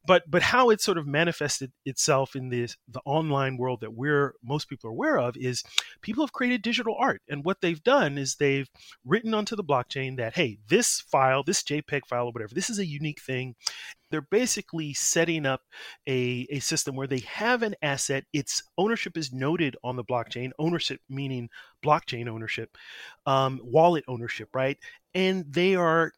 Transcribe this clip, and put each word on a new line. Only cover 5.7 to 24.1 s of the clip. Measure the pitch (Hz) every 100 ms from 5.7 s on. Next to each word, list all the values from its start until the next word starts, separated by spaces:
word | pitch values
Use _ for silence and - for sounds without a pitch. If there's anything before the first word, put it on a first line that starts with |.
| - - -
people | - 240
have | 302
created | - 247 247
digital | 220 233 226 214
art. | 254 - -
And | 143
what | 151 190
they've | 175 156
done | 233 277 160 139
is | 135 -
they've | 143 139 135 _ - -
written | 123 214 220
onto | 214 208 214
the |
blockchain | 160 131 123 139 131 127
that, | 113
"Hey, | 139 139 104 104
this | 190 240 -
file, | - 143 131 135
this | 143 208
J | - 147
peg | - 143 -
file | 123 120
or |
whatever, | 117 107
this | 135 196
is | 208
a | 180
unique | 147 151 147
thing." | - 131 127 120 - - - - _
They're | 156
basically | 147 208 247 208 - 165 151
setting | 135 - 175 165 160 139
up | 131 _ - - - -
a, | 131 123 123 123
a | 139
system | - 160 - 131
where | 135
they | 131
have | - - 220 247
an | 220 196
asset, | 151 139 - 139 -
its | 147 - - - -
ownership | 202 226 196 165
is | 143
noted | 131 135 180 147 -
on | 123 127
the |
blockchain, | 113 123 113 120 127 -
ownership | 160 170 - - -
meaning | 135 139 127 120 - - _
blockchain | - 156 - 120 120
ownership, | 113 110 - 113 - - - - -
um, | - 135 135 131
wallet | 120 151 175 165
ownership, | -